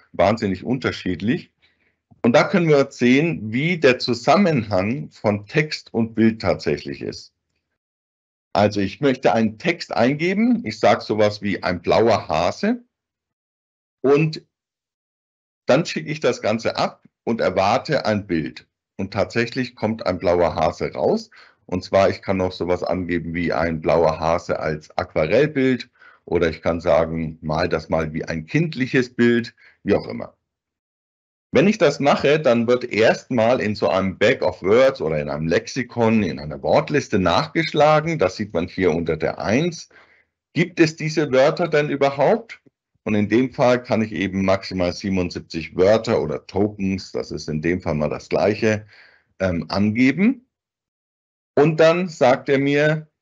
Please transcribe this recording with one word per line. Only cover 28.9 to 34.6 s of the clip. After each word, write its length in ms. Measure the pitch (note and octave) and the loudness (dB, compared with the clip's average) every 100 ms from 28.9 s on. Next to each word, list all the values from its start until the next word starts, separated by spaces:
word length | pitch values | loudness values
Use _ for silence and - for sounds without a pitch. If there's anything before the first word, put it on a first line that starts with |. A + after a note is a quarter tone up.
| C3 B2 | 0 0
Bild, 420 | - A#2+ A#2+ A#2 - _ _ | 2 2 2 -2 -12 _ _
wie 120 | F#2+ | -2
auch 120 | F2+ A1 | -2 -2
immer. 300 | A#1 G1+ _ _ _ _ _ _ _ _ _ _ _ _ A#2+ | -12 -12 _ _ _ _ _ _ _ _ _ _ _ _ 2
Wenn 120 | F#3 | 2
ich 100 | G#3+ | 4
das 220 | D3+ - | 2 2
mache, 400 | C#3 - C#3+ D#3 | 0 2 2 2
dann 260 | C#3 A#2 A#2 | 2 2 2
wird 160 | B2 | 0
erstmal 800 | - G2+ A#2 - - B2+ A2+ B2+ | 0 2 2 2 -2 0 2 2
in 160 | G2+ G#2 | -2 -2
so 120 | F2+ | 0
einem 300 | F2+ F#2+ - | 0 -2 0
Bag 240 | G#2+ C3 | 0 2
of 180 | D#2 - | -2 -2